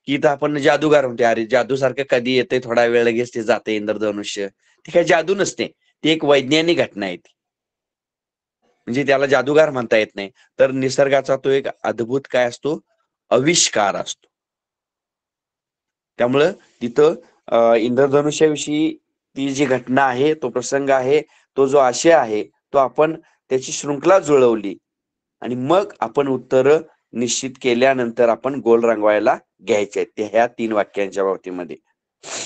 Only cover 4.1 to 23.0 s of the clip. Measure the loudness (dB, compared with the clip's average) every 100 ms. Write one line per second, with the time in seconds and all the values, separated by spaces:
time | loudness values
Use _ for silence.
4.1 | -6 -8 -8 -10 _ _ _ -2 0 2
5.1 | 2 0 -2 -4 -6 -10 _ _ _ -2
6.1 | 0 2 2 2 0 2 0 -2 -4 -8
7.1 | -10 _ _ _ _ _ _ _ _ _
8.1 | _ _ _ _ _ _ _ -8 -4 0
9.1 | 0 2 0 2 2 2 0 0 0 0
10.1 | -6 -12 _ _ 0 0 0 -2 0 2
11.1 | 2 0 -2 0 -2 -2 -6 -6 -4 -4
12.1 | -6 -4 -2 -2 -4 -6 -8 _ _ _
13.1 | _ -2 0 2 0 0 0 -2 -2 -8
14.1 | -12 _ _ _ _ _ _ _ _ _
15.1 | _ _ _ _ _ _ _ _ _ _
16.1 | -6 -2 2 0 -2 _ -12 -6 2 2
17.1 | 2 -10 _ -2 2 4 4 2 0 2
18.1 | 2 0 2 0 0 -4 -2 -2 -4 _
19.1 | _ _ -8 -6 -2 0 -2 0 0 0
20.1 | 2 0 0 -4 -6 -4 -2 0 0 2
21.1 | 0 -2 _ _ -2 2 4 2 2 4
22.1 | 4 2 -4 -6 _ _ 0 0 0